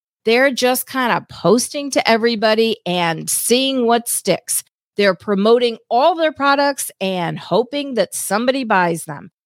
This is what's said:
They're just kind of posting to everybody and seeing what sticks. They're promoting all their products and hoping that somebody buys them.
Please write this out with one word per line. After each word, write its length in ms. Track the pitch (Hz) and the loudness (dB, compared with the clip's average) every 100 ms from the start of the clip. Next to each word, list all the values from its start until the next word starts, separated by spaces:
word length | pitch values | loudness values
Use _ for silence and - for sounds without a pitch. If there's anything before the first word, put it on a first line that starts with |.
| _ _ - | _ _ 0
They're 260 | 233 269 | 2 2
just 340 | 254 247 254 - | 2 0 -2 -4
kind 260 | 262 247 | -4 0
of 140 | 175 - | -2 -4
posting 600 | - 170 233 - 294 285 | -2 2 2 2 -6 -4
to 140 | 285 - | -2 2
everybody 680 | 226 233 233 220 220 226 214 | 2 2 0 0 2 2 0
and 440 | - 180 170 160 156 | -4 -2 0 -2 -4
seeing 580 | - - 247 269 269 226 | -6 0 0 2 0 2
what 200 | 233 233 | 0 0
sticks. 560 | - - 170 - - - _ _ - | -6 -2 -2 -2 -8 -8 _ _ 0
They're 160 | 202 | 0
promoting 640 | 190 - 196 208 233 240 226 _ | 0 -2 0 4 4 2 -4 _
all 260 | 233 302 | 2 2
their 160 | 339 320 | 2 -2
products 600 | - 277 277 285 277 - - | 0 0 2 0 -2 -8 -6
and 380 | 190 185 170 156 | -4 -2 -4 -6
hoping 560 | - 180 247 285 277 | -2 -2 0 -4 -4
that 200 | 240 - | -2 -4
somebody 500 | - - 285 254 269 | -4 -4 -2 0 -2
buys 420 | 233 196 175 170 - | 0 2 2 -2 -6
them. 240 | 147 - _ | -14 -16 _